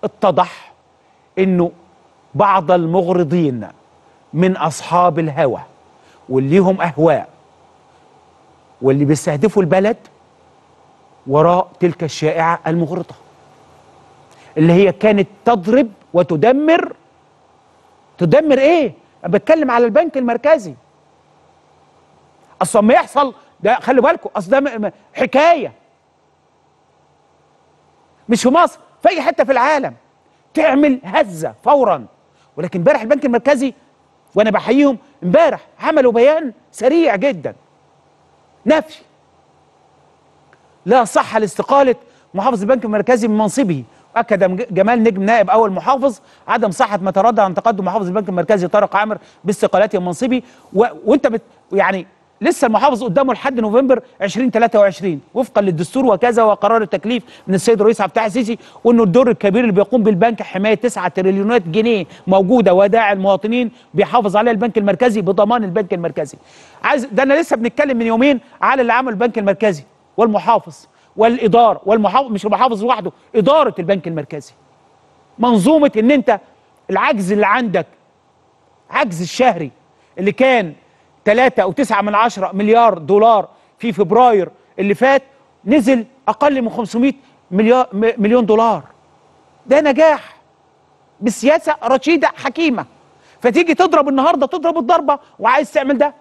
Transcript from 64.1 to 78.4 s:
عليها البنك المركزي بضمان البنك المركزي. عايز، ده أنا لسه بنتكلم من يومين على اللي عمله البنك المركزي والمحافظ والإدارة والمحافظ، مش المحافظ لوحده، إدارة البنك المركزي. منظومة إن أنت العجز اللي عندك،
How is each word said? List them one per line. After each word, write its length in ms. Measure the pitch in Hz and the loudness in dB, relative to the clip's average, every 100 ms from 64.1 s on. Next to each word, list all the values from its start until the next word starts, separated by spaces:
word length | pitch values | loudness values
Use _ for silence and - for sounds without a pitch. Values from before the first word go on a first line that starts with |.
| 220 202 196 | 0 0 0
عليها 160 | 233 | 0
البنك 260 | 226 233 214 | 0 -2 -2
المركزي 420 | 202 190 247 220 | -2 0 0 0
بضمان 440 | 180 196 208 240 | -2 0 0 0
البنك 300 | 202 175 190 | -2 -4 -4
المركزي. 440 | 180 170 151 151 - _ - - - | -6 -6 -6 -10 -12 _ -20 -20 -8
عايز، 200 | 214 285 | -2 -2
ده 180 | 262 214 | -2 -2
أنا 180 | 269 285 | 2 0
لسه 160 | 330 233 | 0 -2
بنتكلم 400 | 233 - 294 240 | -2 -2 -2 -2
من 100 | 226 | -2
يومين 340 | 226 277 254 _ - | 2 2 0 _ -4
على 220 | 196 269 | -2 0
اللي 100 | 240 | 0
عمله 180 | 233 262 | 0 -2
البنك 280 | 202 233 226 | -2 -4 -2
المركزي 440 | 202 196 214 160 131 _ _ - | -4 0 -2 -2 -10 _ _ -2
والمحافظ 680 | 226 208 170 220 - 147 _ _ _ - | 0 0 0 -2 -2 -20 _ _ _ 0
والإدارة 640 | 226 240 226 226 233 170 190 | 0 2 2 4 4 0 0
والمحافظ، 440 | 226 202 220 269 | 0 0 -2 -4
مش 160 | 208 208 | -6 -4
المحافظ 380 | 196 254 214 | 0 0 -2
لوحده، 280 | 233 233 175 - _ | -4 -4 -6 -14 _
إدارة 400 | 226 196 311 262 - | -2 2 2 0 -2
البنك 300 | 175 196 170 | -4 -4 -4
المركزي. 440 | 160 139 151 - _ _ _ _ _ _ _ _ - | -10 -10 -14 -16 _ _ _ _ _ _ _ _ -4
منظومة 540 | 233 226 185 311 285 214 | 0 2 4 4 2 0
إن 140 | 226 | 2
أنت 300 | 294 214 208 _ _ _ _ - | 2 0 -2 _ _ _ _ -6
العجز 420 | 185 240 233 185 | -4 -2 -2 -2
اللي 140 | 208 202 | 0 0
عندك، 400 | 226 233 180 - _ _ _ _ _ | 0 -2 -4 -6 _ _ _ _ _